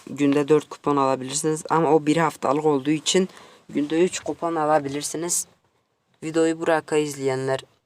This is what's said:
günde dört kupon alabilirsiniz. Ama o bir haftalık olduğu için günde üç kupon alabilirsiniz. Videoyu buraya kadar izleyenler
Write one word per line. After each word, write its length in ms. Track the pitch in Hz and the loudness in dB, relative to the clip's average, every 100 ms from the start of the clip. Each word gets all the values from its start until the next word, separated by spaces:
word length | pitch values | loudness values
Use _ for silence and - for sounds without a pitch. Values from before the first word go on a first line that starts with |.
| - | -12
günde 420 | 135 143 143 143 | -2 2 2 4
dört 200 | 151 147 | 2 2
kupon 280 | - - 143 | -6 -2 0
alabilirsiniz. 680 | 135 131 131 143 160 156 - | 2 0 -4 -4 -2 -4 0
Ama 240 | 156 139 | 2 4
o 120 | 156 147 | 4 4
bir 100 | 151 | 2
haftalık 480 | 160 - 135 139 | 0 0 -2 0
olduğu 260 | 156 143 131 | 2 0 0
için 380 | 156 - 220 185 - - - - | -2 0 0 0 -4 -20 -20 -8
günde 360 | - 147 160 | -4 -2 0
üç 160 | 180 - | 0 -2
kupon 340 | - 147 170 | -8 -6 -4
alabilirsiniz. 920 | 165 151 156 139 143 143 - 170 - - _ _ _ _ _ _ _ | -2 2 2 0 -6 -8 -6 -4 -4 -6 _ _ _ _ _ _ _
Videoyu 380 | 156 160 165 165 | -4 0 2 2
buraya 200 | 170 156 | 0 0
kadar 220 | 156 156 | 2 0
izleyenler 580 | 151 139 135 131 131 135 - _ | 0 -2 -2 -2 -2 -4 -6 _